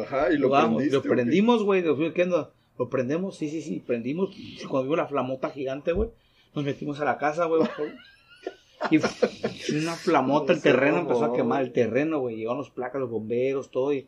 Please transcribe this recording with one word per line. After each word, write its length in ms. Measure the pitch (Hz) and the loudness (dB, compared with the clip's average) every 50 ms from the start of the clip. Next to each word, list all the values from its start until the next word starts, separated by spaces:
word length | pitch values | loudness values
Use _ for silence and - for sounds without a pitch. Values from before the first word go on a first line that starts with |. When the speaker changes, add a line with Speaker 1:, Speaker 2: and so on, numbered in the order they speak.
Speaker 1:
Ajá, 320 | 107 - - 131 151 180 | -6 -2 0 0 2 2
y 60 | 160 139 | 2 4
lo 80 | 135 127 | 4 4
Speaker 2:
Jugábamos, 280 | 139 143 156 - 113 | 4 4 4 4 2
Speaker 1:
prendiste, 180 | 110 135 147 131 | 0 0 2 2
Speaker 2:
lo 60 | - | 2
Speaker 1:
¿o 20 | |
qué? 60 | - - | 2 2
Speaker 2:
prendimos, 540 | 120 123 120 120 147 190 214 240 240 220 202 | 2 2 2 4 4 4 6 6 4 4 4
güey, 180 | 202 196 185 | 2 2 2
lo 140 | 175 160 139 | 2 2 0
fuimos 180 | 127 165 160 156 | 0 0 -2 0
viendo. 380 | 175 175 185 180 160 139 - _ _ _ _ _ - | 0 0 2 2 0 -2 -2 _ _ _ _ _ -6
Lo 100 | 123 123 | -6 -2
prendemos, 480 | - 131 123 123 147 175 190 190 - | -2 -2 -2 0 -2 -2 -4 -6 -6
sí, 120 | - 156 147 | -6 -8 -6
sí, 100 | 156 165 | -6 -8
sí, 200 | 139 156 190 - - | -6 -6 -8 -8 -4
prendimos. 460 | - 120 117 113 127 147 175 190 - - | -4 -4 -2 -2 -4 -2 -2 -4 -4 -6
Y 200 | - - - - - - | -12 -18 -16 -14 -14 -10
cuando 200 | - 143 135 131 | -4 -4 -2 -2
vimos 140 | 135 160 175 | 0 0 -2
la 80 | 151 - | -2 -2
flamota 420 | 143 135 127 127 131 131 - 151 | -2 -2 -2 -2 -4 -4 -6 -6
gigante, 420 | - 147 135 135 135 143 - 170 | -6 -6 -6 -6 -6 -4 -2 -2
güey, 180 | 170 196 226 233 - _ _ _ _ _ _ _ - | 0 0 0 -2 -4 _ _ _ _ _ _ _ -6
nos 100 | 151 143 | -4 -4
metimos 360 | 143 135 - 135 143 143 143 | -4 -4 -4 -6 -8 -4 -2
a 40 | 151 | 0
la 140 | 131 - - | -2 0 0
casa, 280 | 143 151 151 170 185 | 0 -2 0 0 0
güey, 160 | 160 165 160 151 - - | 2 2 2 2 0 -2
por-, 160 | 147 151 - 262 - - - - _ _ _ - - - - - - _ _ _ - - - | -6 -8 -8 -8 -14 -20 -20 -20 _ _ _ -20 -14 -14 -14 -14 -14 _ _ _ -8 -2 2
y 60 | 160 151 | 2 2
fue 800 | - - - - - - - - - - - - - - 147 151 | 2 0 0 0 -2 -2 -2 -6 -8 -8 -8 -6 -4 -4 -2 -2
una 140 | 160 165 170 | -2 -4 -4
flamota, 580 | 165 - 180 160 139 131 131 139 151 143 - | -4 0 2 2 2 2 2 2 2 2 2
el 60 | 170 151 | 0 4
Speaker 1:
No 40 | |
sé 80 | - 151 | 4 4
Speaker 2:
terreno 260 | 131 123 135 147 147 143 | 6 6 4 4 2 2
Speaker 1:
cómo, 100 | 139 135 | 0 0
Speaker 2:
empezó 140 | 123 117 117 | 2 2 2
a 120 | 117 123 | 2 2
quemar, 220 | 127 123 117 120 139 | 0 0 2 0 0
Speaker 1:
güey. 40 | 131 | -2
Speaker 2:
el 60 | 123 | 0
terreno, 480 | - 131 117 107 110 131 151 160 156 147 | 2 2 2 2 2 0 0 0 -2 -2
güey, 160 | 127 120 113 | -2 -4 -4
llegaron 240 | 110 110 113 123 143 | -4 -4 -4 -4 -4
las 80 | 131 - | -6 -10
placas, 300 | - 135 123 123 - 139 | -8 -8 -8 -6 -4 -4
los 100 | 131 117 | -4 -4
bomberos, 640 | 113 107 110 107 117 120 127 135 135 139 120 - | -4 -6 -2 -2 0 0 2 0 0 -2 -4 -4
todo, 200 | - 127 131 143 | -2 -2 0 0
y, 100 | 147 135 123 | 0 -2 -4